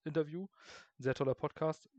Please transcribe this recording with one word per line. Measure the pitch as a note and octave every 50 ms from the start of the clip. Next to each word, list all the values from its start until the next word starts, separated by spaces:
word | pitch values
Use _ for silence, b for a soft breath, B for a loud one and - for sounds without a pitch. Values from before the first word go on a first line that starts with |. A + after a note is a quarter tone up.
| -
Interview. | D#3+ D3 D#3+ D3+ D3+ D#3 F3 G3 - B B B B B B B B B -
Ein |
sehr | B2+ C3 B2+
toller | - C#3 C3 B2
Podcast. | - - D3 - - D#3 D#3 D#3 - - - _